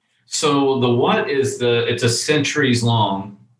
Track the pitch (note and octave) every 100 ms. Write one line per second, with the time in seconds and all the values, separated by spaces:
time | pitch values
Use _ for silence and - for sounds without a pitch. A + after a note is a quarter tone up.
0 | _ _ - - D3+ C#3+ C3+ B2+ B2 A#2+
1 | D3+ A3 C#3+ C#3 A#2+ - A#2+ A#2 A2+ A#2
2 | A#2+ - - D3+ C#3+ D3+ C3+ A#2 A#2 A#2
3 | G#2 G2 G2 - - _